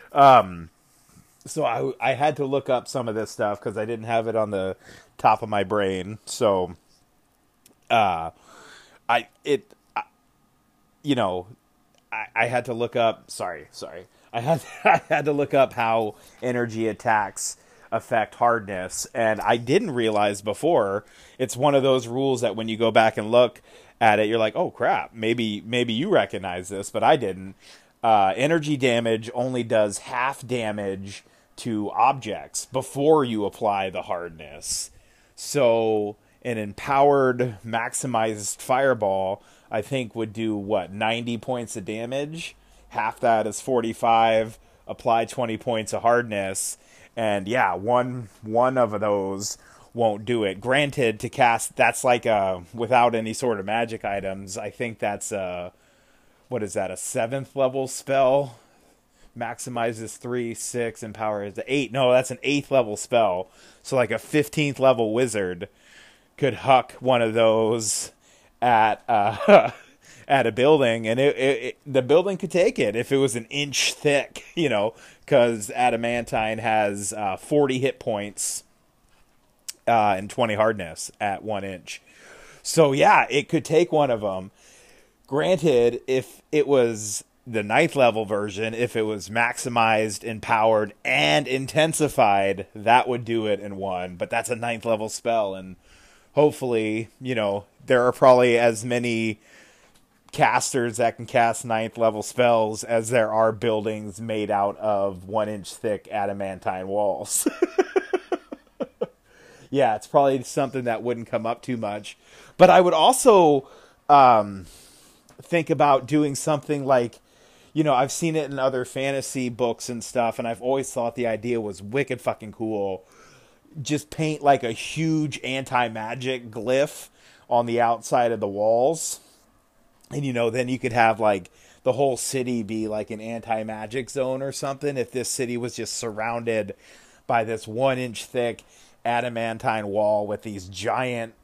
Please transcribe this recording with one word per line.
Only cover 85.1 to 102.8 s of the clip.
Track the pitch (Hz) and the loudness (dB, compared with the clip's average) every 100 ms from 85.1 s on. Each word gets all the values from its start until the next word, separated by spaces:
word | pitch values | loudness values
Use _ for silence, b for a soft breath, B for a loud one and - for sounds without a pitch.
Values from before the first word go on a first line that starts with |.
| b _ | b _
Granted, | 135 160 185 160 123 120 117 - | -2 0 2 4 4 4 0 -2
if | 131 - - _ | -2 -2 -16 _
it | 151 135 | 0 4
was | 139 120 110 107 101 - _ - | 4 4 0 -6 -8 -12 _ -6
the | 110 | -4
ninth | 104 120 160 | 0 2 2
level | 143 120 107 | 4 4 4
version, | 104 101 104 95 110 | -2 -2 -4 -4 -6
if | 113 120 117 | -2 -2 -2
it | |
was | 107 107 92 | -2 -4 -4
maximized, | 113 117 123 131 120 113 110 110 98 | 0 0 0 -2 2 4 4 0 -4
empowered, | 104 110 - 113 110 110 104 - | -10 -10 0 2 4 4 0 -6
and | - 131 151 151 123 | -2 0 2 2 0
intensified, | 131 135 160 160 160 147 - 113 101 98 98 95 | -4 -2 0 0 2 -2 2 4 4 2 -2 -6
that | 110 104 123 123 | -4 4 4 4
would | 120 | -4
do | 117 113 107 | -2 -2 0
it | 101 | -2
in | 101 98 | -4 -8
one. | 98 90 92 90 | -6 -6 -6 -8
But | 101 | -6
that's | 117 113 | -4 -4
a | 117 | -6
ninth | 120 117 | -4 -6
level | 117 110 110 | -2 -2 -2
spell, | - 117 117 101 | -6 -2 0 -2
and | 95 92 92 b b b b b | -6 -12 -18 b b b b b
hopefully, | - 147 147 131 117 107 110 110 _ | 2 2 2 -2 0 0 -2 -6 _
you | 127 | -6
know, | 120 104 101 98 _ | -2 -2 -2 -8 _
there | - 127 | 0 2
are | 123 | 4
probably | 120 135 127 123 117 | 6 8 8 8 6
as | 120 110 | 4 0
many | 120 120 120 113 113 107 b b b b b b _ _ _ | -4 -4 -2 -2 -2 -6 b b b b b b _ _ _
casters | - 131 123 - 135 120 113 | 0 2 2 -2 -2 -2 0
that | 117 - | -2 -2
can | 113 | -2
cast | 127 117 113 | 2 2 0
ninth | 123 110 113 113 | -4 -4 -4 0
level | 113 107 | 0 0
spells | 104 120 123 117 110 107 | -6 2 4 4 2 -2